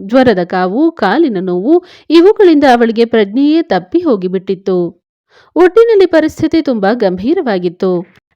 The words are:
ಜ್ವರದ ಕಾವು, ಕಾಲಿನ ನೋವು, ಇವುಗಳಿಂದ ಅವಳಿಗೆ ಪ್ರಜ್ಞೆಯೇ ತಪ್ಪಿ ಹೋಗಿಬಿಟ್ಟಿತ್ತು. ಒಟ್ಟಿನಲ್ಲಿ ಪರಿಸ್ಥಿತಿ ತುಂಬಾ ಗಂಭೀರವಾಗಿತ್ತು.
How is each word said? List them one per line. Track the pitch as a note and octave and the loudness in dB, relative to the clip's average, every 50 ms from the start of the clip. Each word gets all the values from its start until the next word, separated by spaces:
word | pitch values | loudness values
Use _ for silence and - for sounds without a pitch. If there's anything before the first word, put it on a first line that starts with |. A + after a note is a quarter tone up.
ಜ್ವರದ | F#3+ G3 A3+ C4+ B3+ B3+ G#3 F3+ F3 | -8 -2 0 0 2 2 0 0 -2
ಕಾವು, | F3+ G3 F#3 F#3 F#3 F#3+ B3+ D#4+ E4 E4 | -4 -4 -4 -4 -2 -2 -2 -2 -2 -2
ಕಾಲಿನ | - A3 F#3 G#3 D4 E4+ C4+ G#3+ F3+ | -4 -4 -2 0 0 0 -2 -2 -4
ನೋವು, | F#3+ F#3 F3+ F3+ F#3+ C4 E4 F4 - - - - _ - | -4 -4 -4 -4 -2 0 0 0 -2 -4 -14 -16 _ 0
ಇವುಗಳಿಂದ | D4 E4+ E4 G4+ A4 - G#4 F4 D#4+ C#4+ C#4+ | 2 4 4 4 4 4 2 2 4 4 4
ಅವಳಿಗೆ | C4+ A#3+ A#3+ A#3+ A#3 G#3+ A3+ A#3 | 4 2 2 2 0 0 -2 -2
ಪ್ರಜ್ಞೆಯೇ | A3+ - A3+ G#3 G3 G#3 C4 C#4+ D4 D4+ E4 E4 | 0 0 0 -2 -2 -2 -2 0 0 0 0 0
ತಪ್ಪಿ | - G3 F3+ F3+ - - F4 | -2 -4 -4 -4 -4 -4 -2
ಹೋಗಿಬಿಟ್ಟಿತ್ತು. | F4+ D#4 A#3 F#3+ F3+ F#3 F3+ F#3+ F#3 G3 G3 F#3 G3 G3 F#3 F3+ F3 E3 - _ _ _ _ _ _ _ _ _ _ _ - | -2 -2 -2 -2 -2 -4 -6 -6 -6 -6 -8 -6 -6 -4 -2 -2 -4 -4 -8 _ _ _ _ _ _ _ _ _ _ _ 0
ಒಟ್ಟಿನಲ್ಲಿ | D4+ F4+ E4+ - A4+ A4+ A#4 A4 G4 F#4 | 2 2 4 4 4 4 4 4 2 2
ಪರಿಸ್ಥಿತಿ | E4+ E4 D#4+ D#4 D#4 - - D#4+ D#4 - D#4+ D4+ | 2 2 0 0 -2 -4 -4 -4 -2 -2 -2 -2
ತುಂಬಾ | C#4+ B3 G#3+ G3 F#3+ A#3+ | -2 -2 -2 -2 -2 -2
ಗಂಭೀರವಾಗಿತ್ತು. | B3 A3+ F#3 F3+ F#3 G3 B3+ E4+ G4 D#4 B3+ G3+ F#3 F3 F3 E3 - G3+ F#3 F3+ E3+ E3+ - _ _ _ _ _ | 0 -2 -4 -4 -4 -4 -4 -4 -2 -2 -4 -4 -4 -4 -6 -6 -4 -4 -2 -2 -4 -6 -10 _ _ _ _ _